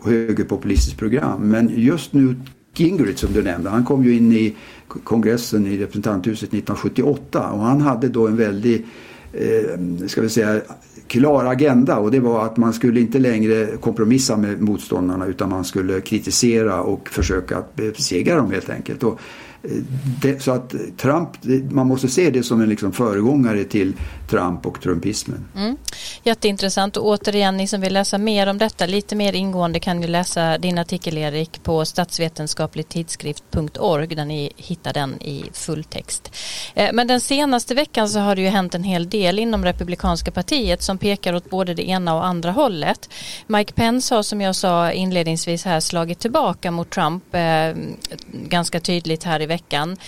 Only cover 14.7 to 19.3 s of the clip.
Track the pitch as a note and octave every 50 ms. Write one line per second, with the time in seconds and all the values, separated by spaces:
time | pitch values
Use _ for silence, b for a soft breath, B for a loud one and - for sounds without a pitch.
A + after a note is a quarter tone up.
14.7 | G2+ F2+ - - - F#2 F2+ F2+ F2+ F#2 F#2 F#2+ F2+ - G2+ F#2+ F#2+ F#2 F2+ -
15.7 | - G2 F#2 F#2+ F#2+ F#2+ - - A2 G#2 - G2 F#2+ - B2 A#2+ A2+ A2+ A2 G#2+
16.7 | F#2 F2+ F#2 G2+ G2 F2+ - - - A2 F#2+ E2+ F#2+ F#2 F2+ - - F2+ - -
17.7 | - C3+ A2 G#2+ G#2+ - - - F#2 F2+ G#2+ - F3 D#3 A#2 F#2+ G2 F#2 - -
18.7 | - - - - - - B2 A2+ - - B B